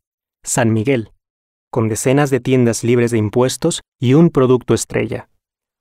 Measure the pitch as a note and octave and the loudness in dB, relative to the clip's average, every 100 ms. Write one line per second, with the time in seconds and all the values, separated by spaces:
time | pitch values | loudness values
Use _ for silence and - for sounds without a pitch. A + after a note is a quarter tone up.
0 | _ _ _ _ - - A#2 A2 A2 C3 | _ _ _ _ -6 -2 0 0 0 -2
1 | G#2+ _ _ _ _ _ _ C3 A2 A2 | -4 _ _ _ _ _ _ -4 -4 -2
2 | C3+ C3+ D3 C3 C3 C3 A#2 G#2+ A#2 A#2+ | 0 0 0 -2 0 2 2 0 0 0
3 | A#2+ A#2 G#2+ A#2+ B2+ - D#3+ - - - | 0 0 -2 0 0 -2 -4 -4 -10 -4
4 | B2 C#3 E3+ D3 B2+ B2+ - A2+ - - | 2 4 4 4 2 2 0 -2 -2 -4
5 | A2+ A#2 - _ _ _ _ _ | -4 -8 -12 _ _ _ _ _